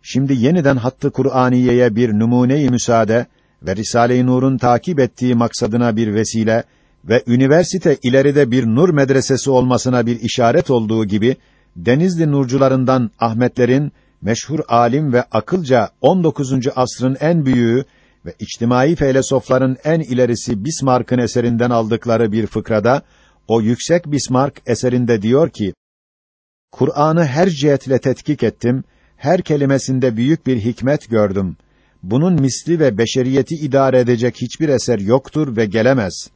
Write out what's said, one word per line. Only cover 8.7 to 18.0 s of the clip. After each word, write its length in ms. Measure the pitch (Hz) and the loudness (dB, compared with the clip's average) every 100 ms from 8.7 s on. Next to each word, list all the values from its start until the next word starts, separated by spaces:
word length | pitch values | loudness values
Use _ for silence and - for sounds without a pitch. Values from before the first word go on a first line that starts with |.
| 113 180 | 2 2
medresesi 600 | 147 135 131 - 131 139 | 2 2 2 0 -2 2
olmasına 540 | 127 127 123 131 123 117 | 2 2 0 0 0 0
bir 140 | 117 | -2
işaret 500 | 113 - 117 147 - | -4 0 2 2 2
olduğu 360 | 123 107 113 107 | 0 0 -2 0
gibi, 320 | 104 113 127 _ _ _ - | 0 0 -2 _ _ _ -6
Denizli 560 | 85 135 185 170 156 | 0 2 0 0 0
nurcularından 800 | 139 127 139 135 131 127 131 113 _ | 0 0 2 2 2 0 0 -2 _
Ahmetlerin, 720 | 117 113 123 - 120 131 143 _ _ _ | -4 0 -2 0 0 2 -2 _ _ _
meşhur 380 | 95 113 - 151 - | -4 -4 -4 -6 0
alim 460 | 117 120 135 151 | 2 2 0 0
ve 100 | 120 | -2
akılca 680 | 120 110 - 185 143 127 104 _ | 0 -4 -2 -6 0 0 0 _
on 220 | 127 185 | 2 2
dokuzuncu 480 | 165 - 131 131 127 127 | 0 -2 -4 -2 -2 -2
asrın 420 | 127 - 127 135 | -4 -2 -4 -2
en 260 | 151 170 131 | 0 0 0
büyüğü 400 | 127 117 123 139 _ | 2 2 0 -4 _